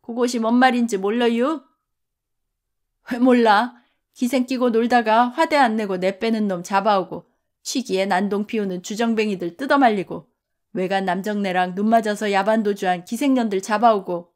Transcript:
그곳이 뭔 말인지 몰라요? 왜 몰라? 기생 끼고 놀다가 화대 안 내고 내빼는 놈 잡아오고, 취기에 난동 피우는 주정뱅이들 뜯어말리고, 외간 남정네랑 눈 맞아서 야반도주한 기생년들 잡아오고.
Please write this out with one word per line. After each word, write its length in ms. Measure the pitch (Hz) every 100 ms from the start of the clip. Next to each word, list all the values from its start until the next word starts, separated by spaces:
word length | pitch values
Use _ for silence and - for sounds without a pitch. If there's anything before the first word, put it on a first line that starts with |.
그곳이 380 | - 233 247 247
뭔 160 | 220
말인지 440 | 240 254 247 233 202
몰라요? 640 | 196 233 233 233 254 311 _ _ _ _ _ _ _ _ _ _ _ _ _ _ -
왜 80 | 247
몰라? 560 | 254 247 226 208 240 - _ _ _
기생 320 | - 240 262 247
끼고 240 | 262 247
놀다가 580 | 226 233 247 220 220 247
화대 280 | 247 320 302
안 200 | 254 220
내고 200 | 208 185
내빼는 520 | 185 190 226 226 208
놈 140 | 180
잡아오고, 680 | 175 196 202 202 175 170 _ _ _ _
취기에 440 | - - 233 185 196
난동 400 | 185 202 202 208
피우는 360 | 226 196 180
주정뱅이들 760 | 180 202 233 220 214 185 175 -
뜯어말리고, 760 | 262 285 262 208 175 165 - _ _ _ _
외간 320 | - 185 196
남정네랑 680 | 190 175 196 208 196 180 185
눈 140 | 185 208
맞아서 420 | 233 214 208 214
야반도주한 760 | 196 196 220 208 202 185 180
기생년들 580 | 175 233 285 262 226 196
잡아오고. 680 | 190 214 233 208 190 175 175